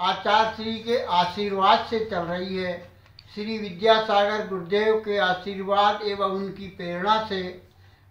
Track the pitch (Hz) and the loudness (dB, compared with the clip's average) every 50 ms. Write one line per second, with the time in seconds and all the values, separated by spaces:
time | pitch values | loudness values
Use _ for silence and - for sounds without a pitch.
0 | 180 190 196 190 - 214 202 220 220 226 220 - 214 220 226 220 226 233 233 262 | 0 0 0 0 2 4 4 4 4 2 0 -6 -6 -6 -6 -6 -2 0 0 0
1 | - - 180 175 180 - - 202 208 202 196 190 190 196 226 226 226 - 233 220 | 0 2 2 2 2 2 0 -4 -4 -2 0 2 4 6 6 4 2 0 -2 -4
2 | 220 - 196 175 170 165 175 180 185 190 185 185 185 180 175 - - - - _ | -2 -2 -4 -4 -4 -4 -4 -6 -6 -4 -4 -4 -4 -4 -6 -8 -10 -16 -20 _
3 | _ - _ - - - - 208 208 220 226 214 208 202 175 170 202 226 220 220 | _ -20 _ -20 -20 -16 -12 -10 -8 -6 -6 -6 -6 -8 -6 0 4 4 6 6
4 | 220 220 208 202 202 202 214 214 196 180 190 185 170 170 196 208 214 220 220 220 | 4 2 2 2 2 2 0 -2 -4 -4 -6 -8 -4 -2 0 2 2 2 2 2
5 | 214 208 202 202 196 180 180 180 - 202 196 190 190 190 202 202 202 208 208 208 | 0 -2 0 0 2 2 0 -2 -4 -8 -8 -6 -4 0 2 4 4 4 4 2
6 | 214 208 202 196 196 190 190 196 196 196 170 - 202 180 - - 180 175 175 175 | -2 -4 -2 -2 -2 -2 -2 -2 -4 -6 -8 -10 -14 -14 -12 -10 -8 -6 -6 -2
7 | 180 208 220 220 220 - 196 190 180 180 180 - - - _ _ - - _ _ | 0 2 2 2 0 -2 -4 -6 -6 -6 -10 -14 -18 -20 _ _ -20 -20 _ _
8 | _ _ | _ _